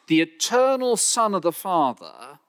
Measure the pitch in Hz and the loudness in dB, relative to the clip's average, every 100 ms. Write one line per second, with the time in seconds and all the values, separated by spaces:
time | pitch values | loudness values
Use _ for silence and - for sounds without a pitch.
0 | - 160 165 - - 247 262 262 254 226 | -2 0 0 -4 -2 2 2 2 0 0
1 | - 240 220 - 165 160 196 175 139 117 | 0 0 0 0 -2 -4 -2 0 0 -2
2 | 82 - 123 147 | -14 -20 -20 -20